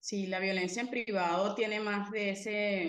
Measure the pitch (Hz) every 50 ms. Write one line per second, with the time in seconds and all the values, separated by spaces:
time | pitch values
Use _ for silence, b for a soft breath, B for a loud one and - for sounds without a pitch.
0 | - - 214 196 190 185 190 185 190 190 190 185 180 180 180 233 240 247 - 240
1 | 226 226 202 185 180 170 170 180 196 202 202 240 220 214 214 214 214 208 202 202
2 | 202 202 220 214 208 202 196 196 - 220 208 208 208 208 196 190 170